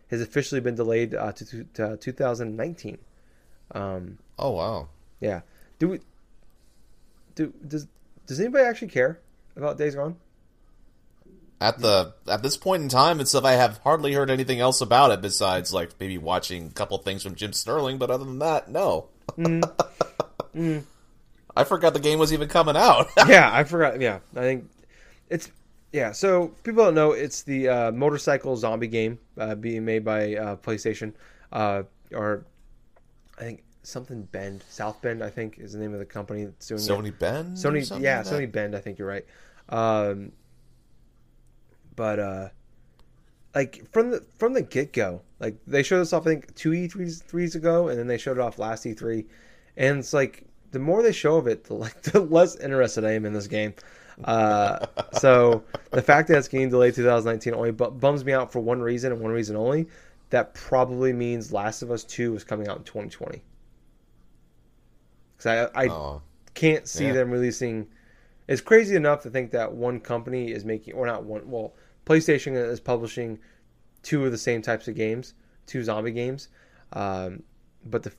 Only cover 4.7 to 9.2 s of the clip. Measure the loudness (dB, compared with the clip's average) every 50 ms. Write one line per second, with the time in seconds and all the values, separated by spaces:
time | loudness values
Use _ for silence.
4.7 | -6 -8 -10 -12 -18 -20 -20 -20 -14 -8 -6 -6 -6 -6 -8 -14 -20 -20 -20 -20
5.7 | _ -4 -4 -2 -2 -6 -10 -18 _ -20 -20 _ -20 -20 -20 -20 -20 _ _ -20
6.7 | _ -20 -20 -20 -20 -20 -20 -20 _ _ -20 -14 _ -6 -6 -6 -8 -12 -12 -10
7.7 | -10 -10 -10 -12 _ _ _ -20 -20 -20 -14 -10 -4 -4 -2 2 4 4 4 4
8.7 | 2 -2 -8 -4 0 2 2 2 0 -4